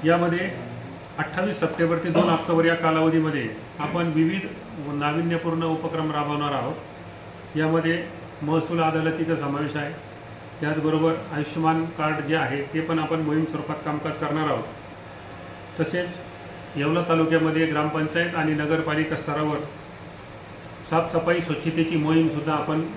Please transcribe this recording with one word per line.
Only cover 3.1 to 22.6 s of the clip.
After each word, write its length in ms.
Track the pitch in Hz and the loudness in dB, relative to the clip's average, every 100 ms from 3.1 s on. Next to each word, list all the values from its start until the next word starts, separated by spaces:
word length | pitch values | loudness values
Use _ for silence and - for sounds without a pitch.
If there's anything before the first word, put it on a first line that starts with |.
| 160 156 147 113 - - - | 4 2 0 -4 -6 -12 -6
आपण 280 | 147 170 170 | -4 0 0
विविध 340 | 156 160 190 185 - - 170 143 | 4 2 2 -4 -10 -12 -10 -6
नाविन्यपूर्ण 720 | 147 147 151 170 165 170 165 | -2 0 2 0 0 0 0
उपक्रम 480 | 165 160 165 165 156 | 0 0 -2 -2 0
राबवणार 400 | 147 147 147 147 | 0 0 0 0
आहोत. 240 | 139 123 160 - - - - - - - 151 | 0 -2 -6 -10 -14 -14 -14 -16 -16 -6 0
यामध्ये 500 | 156 165 160 170 170 - - - | 4 4 4 0 -2 -10 -14 -6
महसूल 400 | 147 160 160 170 | 2 2 2 2
अदालतीचा 540 | 160 160 156 160 160 160 | 2 2 0 0 0 0
समावेश 400 | 143 143 151 151 | 0 -2 -2 -2
आहे, 180 | 147 - - - - - - - | -6 -8 -12 -14 -14 -16 -16 -4
त्याचबरोबर 520 | 151 151 151 156 160 165 - | -2 2 2 4 4 2 -2
आयुष्यमान 520 | 151 147 165 160 160 165 | -4 -4 2 2 2 0
कार्ड 300 | - 151 151 | -2 -2 0
जे 200 | 143 156 | 0 0
आहे, 260 | 131 139 | 2 -2
ते 200 | 139 160 | -2 -2
पण 180 | 160 165 | 0 0
आपण 200 | 151 160 | 0 0
मोहीम 260 | 151 151 160 | 2 2 0
स्वरूपात 300 | 147 - 151 156 | -2 -4 -4 -4
कामकाज 320 | 147 156 151 | -4 -4 -4
करणार 300 | 151 151 151 | -2 0 0
आहोत. 160 | 123 - - - - - - - - - - - - | 0 -4 -10 -14 -16 -16 -16 -14 -14 -14 -14 -14 -4
तसेच 300 | 160 180 175 - - - - - - - | -2 0 -2 -6 -12 -14 -14 -14 -10 -2
येवला 260 | 147 170 170 | 2 2 4
तालुक्यामध्ये 560 | 165 160 160 160 160 160 | 4 6 6 4 4 2
ग्रामपंचायत 680 | 151 151 156 151 170 175 175 | 2 2 0 0 2 0 2
आणि 180 | 151 | 2
नगरपालिका 640 | 151 151 160 156 151 156 151 | 2 2 2 2 0 0 -2
स्तरावर 420 | - 151 151 147 - - - - - - - - - - - - - | -2 0 0 -2 -4 -10 -16 -16 -16 -16 -16 -16 -16 -16 -16 -14 0
साफसफाई 500 | 165 165 170 165 175 | 0 2 2 2 2
स्वच्छतेची 560 | 165 147 165 165 160 165 | 2 0 0 2 2 2
मोहीमसुद्धा 580 | 151 160 160 151 151 | 4 6 6 2 0
आपण 280 | 151 | 0